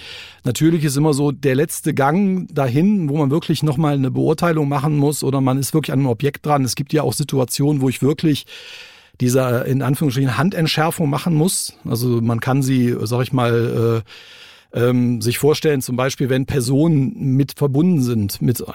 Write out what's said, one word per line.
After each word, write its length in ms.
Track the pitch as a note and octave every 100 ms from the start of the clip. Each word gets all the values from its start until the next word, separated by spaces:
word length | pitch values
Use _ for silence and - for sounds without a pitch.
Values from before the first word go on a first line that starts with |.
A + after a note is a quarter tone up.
| - - - -
Natürlich 400 | - A2+ D#3 E3+
ist 140 | D3+ C3+
immer 160 | D#3
so 180 | C3+ D3
der 240 | C#3 C#3+ C3
letzte 380 | E3 - E3
Gang 600 | B2+ C3+ E3+ G3+ F#3 F3
dahin, 560 | D3 C3+ B2+ F#3 G#3 D#3
wo 80 | D3
man 140 | C#3+
wirklich 320 | D#3 - D#3
nochmal 300 | D3+ C#3 D#3
eine 180 | C#3+ C3
Beurteilung 560 | B2+ C3+ D#3+ F3 D#3 C#3+
machen 300 | C#3+ D3 D3
muss 260 | C#3+ D3
oder 180 | C3+ C3+
man 160 | C3 C3+
ist 160 | C3
wirklich 200 | D#3+ D3+
an 60 | C3+
einem 100 | C3+
Objekt 360 | A2+ C#3+ - C#3+
dran. 200 | D3 C3
Es 100 | -
gibt 160 | C#3+
ja 120 | D3+
auch 100 | C#3
Situationen, 680 | - D3 C3+ B2 - C#3+ D3+
wo 80 | C3
ich 120 | A#2+
wirklich 440 | C3 D#3 E3 C#3 - - - - - - - -
diese, 420 | B2 C3 C3 A#2+ C3
in 160 | C3+
Anführungsstrichen, 540 | B2+ C#3 D#3 B2 C3+ A2
Handentschärfung 680 | E3 F#3+ D#3 - D#3 - D#3
machen 280 | C#3 - D#3
muss. 420 | E3+ - - - -
Also 320 | A#2 B2 A#2
man 200 | A2+ A2+
kann 240 | C3+ C3+
sie, 340 | C3 C3 B2 A#2+
sag 180 | A2 B2
ich 100 | B2+
mal, 720 | C3 A#2+ A#2 A#2 B2 A#2 A2+
äh, 60 | - - - - - - _ -
ähm, 460 | A#2+ B2+ B2 A#2+
sich 160 | G#2+ A#2+
vorstellen, 460 | C#3 D3+ D#3+ C#3+
zum 120 | B2+ B2
Beispiel, 320 | C3 - C3+
wenn 180 | C3 C3
Personen 880 | C3 A#2 C3+ E3 D#3 C3 - C#3 C3
mit 240 | C#3 -
verbunden 420 | C#3+ C3 F3 E3+
sind 400 | B2 A#2 G2+ -
mit 260 | C#3+ A#2+ -